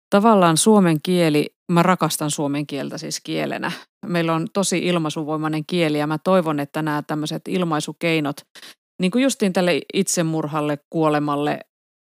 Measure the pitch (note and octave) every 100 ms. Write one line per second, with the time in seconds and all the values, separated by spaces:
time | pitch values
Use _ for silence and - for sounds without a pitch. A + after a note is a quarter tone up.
0 | _ G3+ A3+ G#3 F3 D#3+ A3 G#3+ F3 D#3
1 | - F3+ E3 D3 - - - E3+ F3 F3+
2 | D#3 - D3+ - C#3+ C#3+ D3 C#3 C3+ C#3
3 | - - - D#3 D3 - - - - _
4 | - F3 E3 D#3+ E3 G3+ F#3 E3+ F3 F3
5 | D#3 D#3+ D3 D#3 D#3 D#3 D3+ F3 D#3+ D3
6 | D3 D#3 F#3+ F#3 D#3+ D3 C#3+ D#3+ D#3 D3
7 | - D3+ D3 C3 - F#3+ F3 D3+ C#3+ D#3
8 | E3+ D#3+ C#3+ C#3 - - - - _ -
9 | F3+ A#3+ C4+ - G3 F#3 F3+ C#3+ - -
10 | F#3+ - D#3+ D#3+ D3+ D3+ D3+ D3 _ E3
11 | D#3 D3+ D3 C#3+ D3 C#3+ - _ _ _